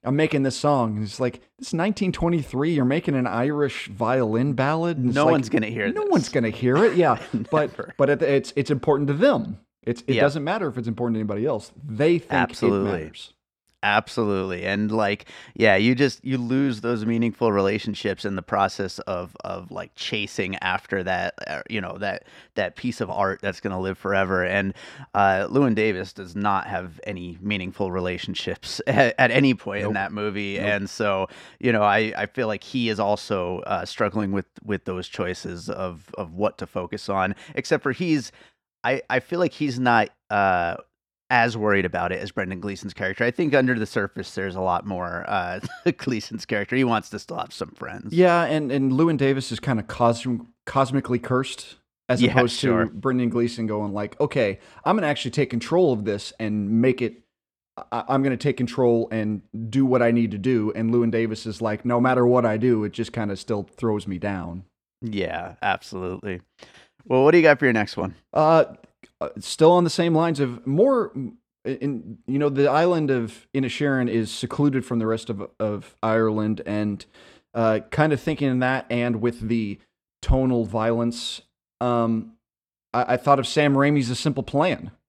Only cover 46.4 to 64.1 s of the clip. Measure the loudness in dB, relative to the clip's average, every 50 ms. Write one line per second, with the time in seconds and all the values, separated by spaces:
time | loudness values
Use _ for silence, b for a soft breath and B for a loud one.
46.4 | -6 -4 -4 -4 -2 -2 0 0 2 2 2 -2 -2 -6 -14 -14 -12 -10 -8 -10
47.4 | -8 -10 -8 -10 -10 -10 -10 -14 -14 -12 -12 -12 -12 -2 4 4 6 6 6 4
48.4 | 2 2 0 -2 0 0 0 0 2 2 4 4 4 4 4 2 2 2 2 0
49.4 | -2 -6 -8 -6 -2 -2 -2 -2 -2 -6 -2 2 2 2 2 2 -2 -4 -4 -4
50.4 | -6 -14 _ _ _ -2 0 0 0 2 0 -2 0 0 -2 -2 0 0 0 0
51.4 | 0 -2 -8 -14 -16 -18 -20 _ _ _ _ _ _ -2 2 4 4 4 6 4
52.4 | 4 4 0 0 0 2 2 2 2 0 -4 -4 -2 -2 0 0 0 0 0 0
53.4 | 0 0 -2 -4 -4 -4 -2 -4 -4 -4 -4 -6 -6 -8 -2 -2 -2 0 2 0
54.4 | 2 0 0 B B B B B B 0 0 2 0 0 -2 -2 -4 -4 0 0
55.4 | -2 0 -2 -6 -2 0 2 4 4 4 2 0 -2 -2 -4 -4 -6 -12 -10 -6
56.4 | -4 -4 -2 -2 -2 2 2 4 4 4 2 2 -2 -6 -6 -10 _ _ _ _
57.4 | _ _ _ _ _ _ _ -18 -12 _ -8 -8 -2 0 0 2 2 0 -2 0
58.4 | -2 -2 0 0 -4 -4 0 2 4 4 4 4 0 -2 -4 -4 -2 -2 -4 -6
59.4 | _ _ -10 -10 -8 -2 2 2 4 4 4 4 4 4 4 4 2 0 -2 -2
60.4 | 0 2 2 2 0 0 -2 -2 -2 2 2 2 2 2 2 0 -2 -2 -4 -6
61.4 | -8 -10 -8 -4 -4 -4 -4 -2 -2 0 2 2 4 4 4 4 6 6 6 4
62.4 | 4 2 2 2 4 4 4 2 0 -4 -4 -6 -6 -4 -4 -6 -4 -4 -6 -8
63.4 | -4 -4 -4 -4 -4 -10 _ -4 -2 0 0 -2 -4 -6